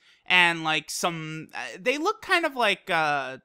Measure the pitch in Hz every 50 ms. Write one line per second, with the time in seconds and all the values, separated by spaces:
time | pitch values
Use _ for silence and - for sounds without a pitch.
0 | _ _ _ _ _ - 180 180 175 170 170 165 160 156 156 156 156 - - -
1 | - 180 170 160 156 156 156 156 - - - 104 - - 117 185 180 254 269 302
2 | 320 403 427 - - - 381 339 330 311 269 254 233 208 - - - - 180 165
3 | 160 147 147 143 135 131 131 123 -